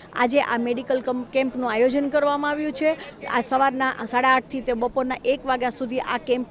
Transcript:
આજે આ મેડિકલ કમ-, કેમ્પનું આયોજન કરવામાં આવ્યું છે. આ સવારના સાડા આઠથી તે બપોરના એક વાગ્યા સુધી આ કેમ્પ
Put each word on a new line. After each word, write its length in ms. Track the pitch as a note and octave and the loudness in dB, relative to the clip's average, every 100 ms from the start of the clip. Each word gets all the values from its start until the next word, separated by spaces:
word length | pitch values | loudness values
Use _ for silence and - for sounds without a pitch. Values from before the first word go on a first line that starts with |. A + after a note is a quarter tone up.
| - | -10
આજે 280 | - B3 C#4+ | -2 2 2
આ 160 | - A#3 | 2 0
મેડિકલ 440 | A#3+ A#3+ B3+ C4 | -2 -2 0 -2
કમ-, 220 | B3+ B3+ | 0 -4
કેમ્પનું 480 | A#3+ C4 C4 B3 B3 | -2 0 0 -2 -2
આયોજન 380 | A3 B3+ C4+ C#4+ | 2 4 2 2
કરવામાં 420 | D4 C#4+ C#4+ D4 | 2 2 2 0
આવ્યું 200 | D4 D4+ | -2 -4
છે. 260 | - D#4 D#4+ - - - | 0 0 0 -6 -12 -4
આ 160 | A#3+ | -2
સવારના 520 | - C4 C4+ C4 C4 - A3+ | 0 2 2 2 -2 -2 -4
સાડા 240 | B3 C4 | 2 4
આઠથી 320 | C4 B3+ C4+ | 4 2 -8
તે 120 | A3+ | -4
બપોરના 420 | A#3+ A#3+ C4+ B3+ C4 - | -2 0 0 -2 -2 0
એક 200 | C#4 C4+ | 0 0
વાગ્યા 240 | B3+ B3 | 0 0
સુધી 300 | A#3 B3 B3+ | -4 -4 -4
આ 180 | - A#3+ | -2 -4
કેમ્પ 300 | - B3 B3 | 0 -2 -2